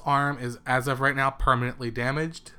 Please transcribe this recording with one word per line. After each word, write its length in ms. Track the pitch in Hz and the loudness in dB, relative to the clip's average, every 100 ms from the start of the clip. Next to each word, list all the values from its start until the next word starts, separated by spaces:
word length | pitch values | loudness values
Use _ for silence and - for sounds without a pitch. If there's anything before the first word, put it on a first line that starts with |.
| - | 0
arm 320 | 139 143 143 | 2 2 -2
is, 220 | 123 120 - | -6 -6 -2
as 200 | 127 131 | 0 2
of 100 | 127 | 0
right 160 | 135 135 | 2 2
now, 140 | 135 | 0
permanently 600 | - - 123 123 123 123 | 2 2 4 2 -4 -6
damaged. 600 | 113 123 143 160 165 - | -2 -2 -2 -4 -6 -16